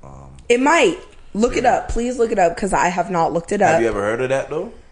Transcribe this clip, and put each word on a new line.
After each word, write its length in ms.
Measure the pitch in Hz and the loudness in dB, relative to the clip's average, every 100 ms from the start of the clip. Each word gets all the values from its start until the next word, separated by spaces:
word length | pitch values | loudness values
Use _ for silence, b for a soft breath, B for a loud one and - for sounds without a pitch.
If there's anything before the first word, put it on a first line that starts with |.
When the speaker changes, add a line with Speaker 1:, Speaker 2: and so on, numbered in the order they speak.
Speaker 1:
Um, 340 | 69 67 69 - - | -20 -20 -20 -20 -2
Speaker 2:
It 120 | 240 | 2
might. 380 | 277 330 233 - - - - | 4 4 2 0 -12 -20 -10
Look 240 | 196 233 - | -2 0 2
it 80 | |
Speaker 1:
yeah. 100 | 247 185 | 2 0
Speaker 2:
up. 100 | - | -2
Please 300 | 226 240 254 | -4 -4 -2
look 120 | 226 | -2
it 80 | 214 | 2
up 180 | 170 170 | 2 2
'cause 160 | 196 | -2
I 160 | 170 170 | 0 0
have 220 | 180 175 | 0 -2
not 220 | 180 165 | 0 0
looked 180 | 165 - | -2 -4
it 80 | 202 | 0
up. 120 | 190 | 2
Speaker 1:
Have 100 | 160 | 4
you 60 | 117 | 2
ever 120 | 104 | 0
heard 200 | 101 117 | -2 -2
of 80 | 127 | -2
that, 220 | 135 - | -2 -4
though? 220 | 147 208 - - | -6 -8 -12 -20